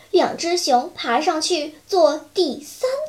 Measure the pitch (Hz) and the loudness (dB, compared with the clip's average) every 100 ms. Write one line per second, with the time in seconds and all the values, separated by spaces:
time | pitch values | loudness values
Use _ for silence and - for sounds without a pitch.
0 | - 349 254 - 339 349 320 247 330 - | -2 2 2 -2 -2 -2 2 0 0 -6
1 | 269 240 311 320 311 330 294 - - 381 | -2 0 0 0 -2 -2 -4 -12 -2 4
2 | 302 302 - 381 320 262 294 - 508 554 | 4 2 -4 -2 -2 -4 -12 -6 -4 -4